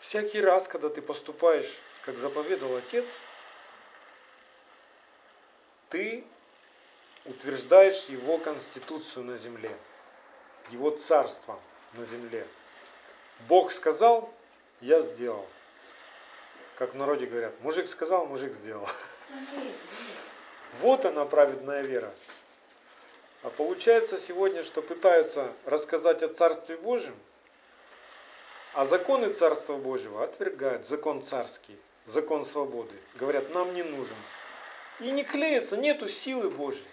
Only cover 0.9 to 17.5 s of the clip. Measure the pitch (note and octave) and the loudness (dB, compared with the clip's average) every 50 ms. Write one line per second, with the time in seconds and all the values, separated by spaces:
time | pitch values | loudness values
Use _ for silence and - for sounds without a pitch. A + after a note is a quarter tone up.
0.9 | D3+ D3 C#3 - D3 - - - D3+ - - E3+ D#3+ D3 - - - - - - | -4 -6 -8 -10 -10 -10 -10 -14 -8 4 6 6 6 6 2 -2 -8 -14 -18 -20
1.9 | - - - - B2+ B2 A#2+ C#3 C#3 D3+ D3+ D#3 F#3+ C#3+ C3 C3 B2+ B2 B2 - | -20 -14 -10 -10 -8 -6 -6 -4 -4 -4 -2 -2 -2 -2 -2 -4 -4 -4 -4 -4
2.9 | - A#3+ B3 A#3+ - - - - - - - - - - - - - - - - | -4 -4 -4 -4 -8 -16 -18 -18 -20 -20 -20 -20 -20 -20 -20 -20 -20 -20 -20 -20
3.9 | - - - - - - - - - - - _ _ _ _ _ - - - _ | -20 -20 -20 -20 -20 -20 -20 -20 -20 -20 -20 _ _ _ _ _ -20 -20 -20 _
4.9 | - - _ _ _ _ _ _ _ - _ _ _ _ _ _ _ _ _ _ | -20 -20 _ _ _ _ _ _ _ -20 _ _ _ _ _ _ _ _ _ _
5.9 | - E3+ G3+ A3 A3+ B3 C4+ - - - _ _ - _ _ - - - - - | -8 -6 -6 -6 -6 -10 -12 -16 -20 -20 _ _ -20 _ _ -20 -20 -20 -20 -20
6.9 | - - - - - - - C#3+ B2+ - - C3+ C3+ C3 B2+ - E3+ F#3+ G3 G3 | -20 -20 -20 -20 -20 -20 -18 -18 -16 -12 -10 -8 -8 -8 2 10 12 12 12 12
7.9 | F#3+ - - - C#3 B2+ B2 C3+ E3 D#3+ D#3+ D#3+ D3+ C3+ - - - C3 B2 - | 8 2 -4 -8 -10 -8 -2 0 -2 0 0 -4 -6 -6 -10 -14 -14 -16 -12 -10
8.9 | D#3 D#3 D#3 - - C3+ B2 B2 B2 A#2 A2+ A#2+ A#2+ A2 A2 A2 G#2 G2+ - - | -10 -10 -10 -10 -12 -12 -10 -10 -10 -12 -12 -14 -14 -10 -10 -10 -10 -12 -16 -20
9.9 | - - - - - - - - - - - - - - - - A#2+ A#2+ C3+ D3+ | -20 -20 -20 -20 -20 -20 -20 -20 -20 -20 -20 -20 -20 -20 -20 -16 -10 -2 -2 -2
10.9 | D3+ D3+ - - E3 D3 C3 - - - - - G#2+ G2 - - - - - - | -2 -2 0 4 4 4 4 2 -2 -12 -14 -14 -14 -14 -14 -20 -20 -20 -20 -20
11.9 | - A#2 A#2+ A2 A#2 A#2 A#2+ A#2 A2+ A2+ G2+ - - - - - - - - - | -14 -14 -12 -12 -10 -12 -12 -8 -8 -8 -10 -10 -16 -20 -20 -20 -20 -20 -20 -20
12.9 | - - - - - - - - - - A#2 A2+ E3+ F#3 F3+ F3+ - - - D#3+ | -20 -20 -20 -20 -20 -20 -20 -20 -20 -20 2 6 8 8 8 6 -2 -2 0 0
13.9 | D#3 D3+ G#3 A#3 A#3 A3+ A3 - - - - - - _ _ _ _ _ A#2+ B2 | 2 6 8 8 8 6 4 -4 -14 -20 -20 -20 -20 _ _ _ _ _ 2 4
14.9 | D#3 E3 D3+ - - A2+ A#2+ A#2+ A2+ G#2 G2 F#2 - - - - - - - - | 6 6 6 2 -4 -6 -6 -6 -6 -6 -8 -14 -18 -20 -20 -20 -20 -20 -20 -20
15.9 | - - - - - - - - - - - - - - - - - - B2+ B2 | -20 -20 -20 -20 -20 -20 -20 -20 -20 -20 -20 -20 -20 -20 -20 -20 -10 -8 -8 -8
16.9 | - C3+ C#3 C#3 D3 C3+ B2 B2 A#2 A#2+ A#2 A2 | -6 -6 -2 0 0 0 -2 -4 -4 -4 -4 -6